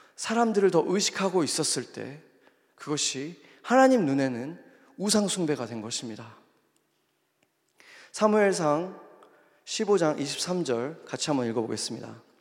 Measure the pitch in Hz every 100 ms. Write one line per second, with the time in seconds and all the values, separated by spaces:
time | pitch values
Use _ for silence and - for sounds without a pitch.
0 | - - - 233 233 202 196 165 170 190
1 | 196 - 190 185 143 - 151 139 117 -
2 | 113 151 - _ _ _ _ _ - 147
3 | - 135 147 175 - - - 254 262 254
4 | 156 139 135 120 135 175 - _ _ -
5 | 202 214 202 185 160 135 113 113 110 -
6 | 117 107 113 107 _ _ _ _ _ _
7 | _ _ _ _ _ _ _ _ - -
8 | - - 214 214 202 180 156 147 185 -
9 | - - - _ _ _ - - 208 196
10 | 160 143 139 - 175 180 151 117 131 160
11 | - - - 139 120 113 110 107 - 113
12 | 113 113 - _